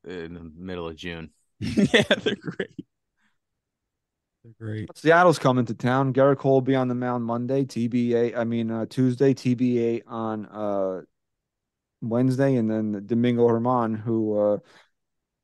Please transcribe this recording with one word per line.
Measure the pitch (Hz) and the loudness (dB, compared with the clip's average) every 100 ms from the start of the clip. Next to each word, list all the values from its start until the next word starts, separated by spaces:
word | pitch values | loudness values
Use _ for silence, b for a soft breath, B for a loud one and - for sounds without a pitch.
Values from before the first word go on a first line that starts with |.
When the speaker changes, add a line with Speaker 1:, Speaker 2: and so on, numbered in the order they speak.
| - | -14
Speaker 1:
in | 90 82 | -12 -12
the | 87 82 78 | -14 -16 -16
middle | 92 90 82 | -12 -8 -10
of | 78 | -10
June. | 87 82 82 _ | -12 -12 -14 _
Speaker 2:
<laughs> | _ - | _ -12
Yeah, | - - 196 226 202 208 | -6 0 2 2 2 0
they're | - - | -2 -6
great. | - - - - - _ _ _ _ _ _ _ _ _ _ _ _ _ _ _ | -8 -10 -12 -12 -18 _ _ _ _ _ _ _ _ _ _ _ _ _ _ _
They're | 117 - | -20 -14
great. | 110 107 104 - | -10 -8 -10 -2
Speaker 3:
Seattle's | 147 165 180 143 | 4 6 6 6
coming | 139 127 | 4 2
to | 117 | 0
town. | 110 120 127 135 | -2 0 2 2
Garrett | 127 139 139 | 4 4 4
Cole | 139 | 4
will | 135 | 2
be | 131 135 | 4 0
on | 127 | 0
the | |
mound | 123 123 123 | -2 -4 -4
Monday, | 117 120 123 135 | -4 -4 -2 -2
T | 131 117 117 | -2 -4 -2
B | 120 120 | 0 0
A, | 117 120 113 | 2 0 -2
I | |
mean, | 117 117 113 | -2 -2 -2
uh, | 113 110 | -4 -4
Tuesday, | - 127 120 135 | 0 0 4 2
T | 127 127 | 2 0
B | 120 127 120 | 0 0 2
A | 117 117 - | 0 -2 -6
on, | 117 113 110 95 | -6 -6 -6 -8
uh, | 104 104 101 95 92 - _ _ _ _ _ _ _ _ - | -6 -4 -2 -2 -4 -10 _ _ _ _ _ _ _ _ -12
Wednesday, | 113 117 131 127 139 | -4 0 0 2 2
and | 127 110 | 2 0
then | 110 107 104 104 | -2 -2 -4 -2
Domingo | 117 120 117 120 | 0 2 4 4
Germán, | 113 120 127 113 110 | 2 0 0 0 -4
who, | 110 113 110 104 104 104 b b b _ _ _ _ _ | -4 -2 0 0 2 0 b b b _ _ _ _ _